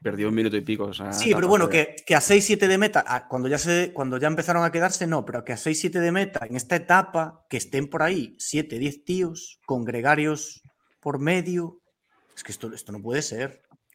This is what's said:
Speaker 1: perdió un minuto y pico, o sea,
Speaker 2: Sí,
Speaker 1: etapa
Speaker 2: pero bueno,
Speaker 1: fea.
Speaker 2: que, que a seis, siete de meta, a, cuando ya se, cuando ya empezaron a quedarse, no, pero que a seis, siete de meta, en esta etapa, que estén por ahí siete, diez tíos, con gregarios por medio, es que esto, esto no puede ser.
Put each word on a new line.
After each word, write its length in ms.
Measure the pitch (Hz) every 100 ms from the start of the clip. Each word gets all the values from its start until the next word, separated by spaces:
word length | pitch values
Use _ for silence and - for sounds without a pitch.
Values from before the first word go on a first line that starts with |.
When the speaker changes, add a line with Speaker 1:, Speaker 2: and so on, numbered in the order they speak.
Speaker 1:
perdió 280 | 107 101 107
un 60 | 110
minuto 200 | 110 104
y 60 |
pico, 240 | 110 107 101
o 80 |
sea, 180 | 95 98
Speaker 2:
Sí, 180 | - 226
Speaker 1:
etapa 80 | -
Speaker 2:
pero 80 | 180
bueno, 180 | 208 165
Speaker 1:
fea. 200 | 165 147
Speaker 2:
que, 160 | - -
que 100 | 151
a 60 |
seis, 240 | - 202 202
siete 240 | 202 190
de 80 | 190
meta, 260 | 208 156 -
a, 220 | 123 -
cuando 220 | 127 127
ya 80 | 143
se, 340 | 170 175 180
cuando 260 | 147 131 127
ya 100 | 151
empezaron 360 | 160 165 170
a 80 | 170
quedarse, 340 | 165 185 - 170
no, 200 | 156 107
pero 180 | 120
que 80 | 120
a 60 | 120
seis, 240 | 160 156
siete 180 | 175 175
de 140 | 170
meta, 320 | 190 196 - 117
en 100 | 123
esta 220 | - 170
etapa, 680 | 175 185 185 165 160 - -
que 80 | 120
estén 320 | - 139 143
por 120 | 160
ahí 340 | 160 185 110 -
siete, 400 | - 147 147 117
diez 240 | 143 143
tíos, 560 | - 185 170 165 - - -
con 180 | 127
gregarios 800 | 117 120 135 151 151 147 - - _ _ _ _
por 180 | 147 139
medio, 640 | 151 180 180 175 170 - _ _ _ _ _
es 100 | - -
que 80 |
esto, 180 | - 113
esto 220 | 110 -
no 80 | 104
puede 200 | 110 139
ser. 420 | 147 113 135 - _ _ _